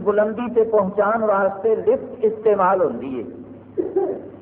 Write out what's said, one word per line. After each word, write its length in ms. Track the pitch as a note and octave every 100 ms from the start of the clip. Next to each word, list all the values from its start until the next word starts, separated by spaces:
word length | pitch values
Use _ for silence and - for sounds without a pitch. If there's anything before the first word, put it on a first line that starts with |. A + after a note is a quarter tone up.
بلندی 500 | F3+ G#3 G#3+ G#3+ A#3+
تے 100 | A#3
پہنچان 600 | A3 G#3+ F#3+ G#3 G3+ A3+
واسطے 520 | G#3+ G3 F#3+ F#3+ A3+ G#3
لفٹ 400 | G3+ C4 - -
استعمال 600 | G#3+ - A3 G3 F#3 F#3+
ہوندی 420 | D3 A#2 C3+ B2+
ہے۔ 160 | G2+ - - - - - - G4 - - - -